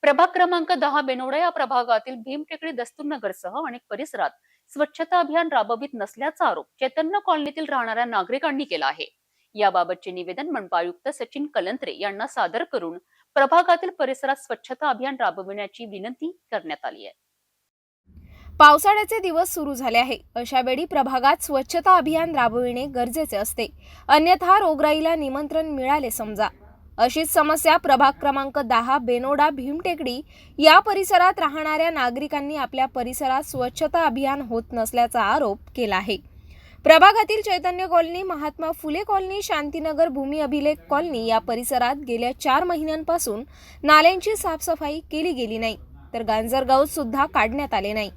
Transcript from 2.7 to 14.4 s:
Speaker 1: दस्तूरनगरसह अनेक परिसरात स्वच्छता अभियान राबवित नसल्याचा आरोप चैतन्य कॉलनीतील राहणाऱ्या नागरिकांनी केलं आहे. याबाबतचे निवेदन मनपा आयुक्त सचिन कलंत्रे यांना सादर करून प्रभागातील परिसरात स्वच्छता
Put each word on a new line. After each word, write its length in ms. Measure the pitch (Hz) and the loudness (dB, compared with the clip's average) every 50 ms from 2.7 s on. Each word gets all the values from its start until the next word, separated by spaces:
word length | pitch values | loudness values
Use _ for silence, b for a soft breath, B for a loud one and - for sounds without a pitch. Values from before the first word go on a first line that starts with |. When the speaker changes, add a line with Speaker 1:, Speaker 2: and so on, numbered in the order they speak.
Speaker 1:
दस्तूरनगरसह 760 | 311 240 240 - _ - 294 294 302 262 214 196 180 - - 180 | -8 -8 -10 -10 _ -12 -8 -8 -8 -6 -6 -8 -8 -6 -12 -10
अनेक 320 | 196 262 320 277 240 240 _ _ | -8 -6 -8 -8 -10 -12 _ _
परिसरात 400 | 214 202 285 - - 226 180 143 - _ _ _ _ _ _ _ | -10 -10 -10 -10 -4 -4 -4 -4 -4 _ _ _ _ _ _ _
स्वच्छता 500 | - 277 302 294 _ - 330 330 359 359 | -4 -4 -4 -4 _ -8 -6 0 2 0
अभियान 300 | 339 277 302 330 339 330 | 0 2 0 0 0 2
राबवित 380 | 285 247 214 208 240 220 269 277 - | 0 0 0 0 -2 -6 -6 -10 -8
नसल्याचा 540 | 233 196 - - 220 269 302 320 - 349 269 | -10 -10 -10 -8 -6 -6 -6 -2 0 -2 0
आरोप 180 | 185 156 - _ _ _ | 0 -2 -8 _ _ _
चैतन्य 400 | 262 262 - 311 320 320 381 403 403 | -4 -4 -2 -2 -4 -2 -2 -2 0
कॉलनीतील 400 | 381 330 311 294 294 294 320 320 294 | 0 0 0 0 -6 -6 -8 -6 -4
राहणाऱ्या 360 | 285 262 233 226 220 226 240 | -2 -2 -2 -2 -2 -2 -2
नागरिकांनी 580 | 240 233 202 185 - 240 277 339 320 277 269 285 | -2 -2 -4 -2 -2 -4 -2 -2 -2 -4 -4 -6
केलं 220 | - 180 156 147 | -4 -4 -2 -2
आहे. 320 | 135 151 160 151 - _ _ _ _ _ _ _ _ _ | -2 -4 -4 -10 -14 _ _ _ _ _ _ _ _ _
याबाबतचे 580 | 208 208 196 175 185 175 170 185 180 - 196 | 0 0 2 2 2 0 0 -4 -8 -8 -12
निवेदन 380 | 180 180 180 180 180 - 294 330 | -10 -10 -10 -10 -10 -10 -8 -6
मनपा 280 | 311 240 202 175 - 170 | -6 -8 -6 -2 -2 -2
आयुक्त 320 | 175 175 175 _ _ 262 | -2 -2 -6 _ _ -10
सचिन 360 | 294 - 240 - - 277 285 | -8 -8 -12 -12 -8 -10 -10
कलंत्रे 540 | 294 _ 226 175 185 226 262 - - - - | -4 _ -4 -4 -4 -6 -8 -8 -10 -10 -6
यांना 280 | 180 202 196 202 220 254 | -8 -8 -6 -6 -10 -8
सादर 360 | - 262 208 170 170 233 339 | -4 -4 -4 -2 -2 -4 -6
करून 340 | - - 240 175 165 170 180 _ _ _ _ _ _ _ | -4 -6 -6 -6 -6 -12 -12 _ _ _ _ _ _ _
प्रभागातील 540 | 285 277 262 330 339 359 359 339 339 370 359 | 2 2 6 6 4 4 4 2 0 0 -8
परिसरात 460 | - _ 302 262 269 - - 269 269 | -4 _ -4 -4 -2 -4 -4 -4 -4
स्वच्छता 540 | - | -4